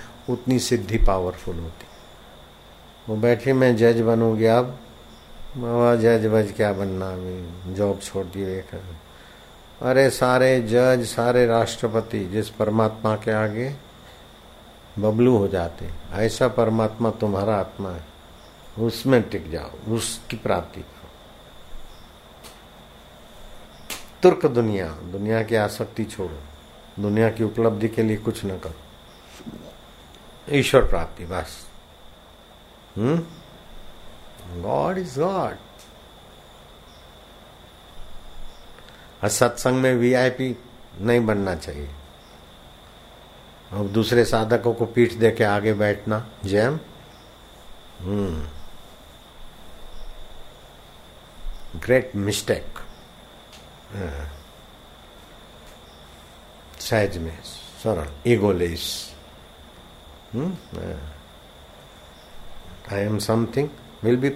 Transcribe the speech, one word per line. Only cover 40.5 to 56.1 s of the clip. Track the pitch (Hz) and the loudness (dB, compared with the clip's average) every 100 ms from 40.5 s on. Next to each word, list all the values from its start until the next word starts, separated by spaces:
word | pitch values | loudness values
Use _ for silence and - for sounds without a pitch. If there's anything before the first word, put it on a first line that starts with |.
| 117 - - - 87 | -6 -12 -20 -18 -4
नहीं | 104 120 110 | 2 4 4
बनना | 104 95 85 | 2 0 -4
चाहिए। | - 71 71 69 - - - - - - - - - - - - - - - - - | -6 -10 -10 -14 -18 -20 -20 -20 -20 -20 -20 -20 -20 -20 -20 -20 -20 -20 -20 -20 -12
अब | 98 101 | -6 -2
दूसरे | 107 110 120 113 | 0 2 4 4
साधकों | 113 110 117 117 | 2 2 0 0
को | 113 113 | 0 0
पीठ | - 117 | 2 2
दे | - 104 | 4 2
के | - | 4
आगे | 107 101 107 | 2 2 2
बैठना, | 104 104 101 - 107 - - 95 | 2 0 0 -2 -4 -4 -10 -2
जैम, | 101 117 156 - - - - - - - - - - - - | 2 2 0 -8 -20 -20 -20 -20 -20 -20 -20 -20 -20 -20 -12
हम्म, | 92 101 98 80 76 - - - - - - - - - - - - - - - - - - - - - - - - - - - - - - - - 82 | -6 -2 -2 -4 -8 -10 -14 -16 -20 -20 -20 -20 -20 -18 -18 -18 -20 -18 -14 -12 -10 -12 -14 -14 -18 -20 -20 -20 -20 -20 -20 -20 -20 -12 -10 -10 -10 -6
ग्रेट | 95 127 107 101 | 2 4 4 -2
मिस्टेक। | 101 101 - 90 - - - - - - - - - - - - - | -2 -2 -2 -4 -4 -12 -14 -18 -20 -20 -20 -20 -20 -20 -20 -20 -16
हाँ। | 101 87 73 73 73 - - - - - - - - - - - - - - - - - | -10 -8 -8 -10 -14 -20 -20 -20 -20 -20 -20 -20 -20 -20 -20 -20 -20 -20 -20 -20 -20 -20